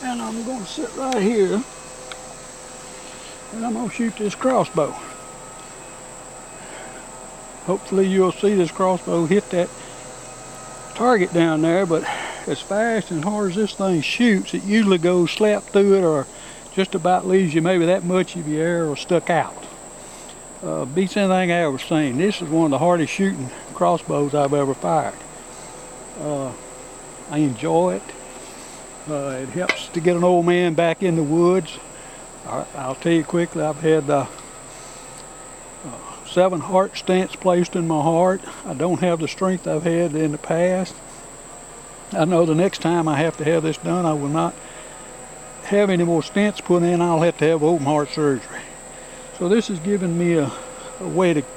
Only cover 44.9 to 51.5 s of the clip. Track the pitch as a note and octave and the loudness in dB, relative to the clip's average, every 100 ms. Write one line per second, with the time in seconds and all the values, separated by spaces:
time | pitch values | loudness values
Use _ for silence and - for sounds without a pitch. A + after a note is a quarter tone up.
44.9 | - - - - - - - - G3+ G#3 | -18 -18 -18 -18 -18 -18 -16 0 2 4
45.9 | F3+ E3+ E3+ - G3+ G#3 G3+ - F3 E3+ | 4 4 2 0 0 0 0 2 4 4
46.9 | F3 F3 E3 E3+ - D3+ E3 D3+ E3+ C#3 | 4 4 4 2 4 2 4 4 4 2
47.9 | D3+ D3 - D3 C3 - - - - - | 2 0 0 2 0 -4 -14 -14 -18 -18
48.9 | - - - - - F3 A3 A3 F#3 E3+ | -18 -18 -18 -18 -4 2 2 2 -4 -2
49.9 | G3+ F3+ E3+ F3 E3+ C#3 - - - - | 0 0 2 2 2 2 -4 -14 -14 -16
50.9 | - F#3 D#3 F#3 D#3 C3+ | -10 -4 2 4 4 -2